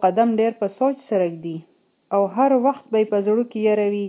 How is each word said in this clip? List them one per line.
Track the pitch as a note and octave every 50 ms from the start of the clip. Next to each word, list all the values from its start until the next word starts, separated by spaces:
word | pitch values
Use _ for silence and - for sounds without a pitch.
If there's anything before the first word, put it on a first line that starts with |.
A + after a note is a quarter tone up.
| -
قدم | F#3 F3+ G3+ A#3 A#3 A3+ G#3+
ډېر | A3 A3+ A3+ -
په | G#3+ G3 G3 -
سوچ | B3+ C4+ C#4 C#4 - -
سره | A3 G3 F#3 F3
ږدي. | E3+ E3 D#3+ E3+ E3 D#3+ D#3+ _ _ _ _ _ _ _ _ - -
او | G3+ G3+ F#3+ F3+
هر | G#3+ C4 C#4 C4+ B3+ A#3+
وخت | C4 C4+ C4+ - -
به | A3 A3
یې | G#3+ G#3+ G#3
په | G3+ G3 G3+
زړه | G#3 A3+ A#3+ A#3+
کې | - A3 G#3+ G#3+
یره | G#3+ G#3 G#3 G3+ G#3
وي | G3+ G3+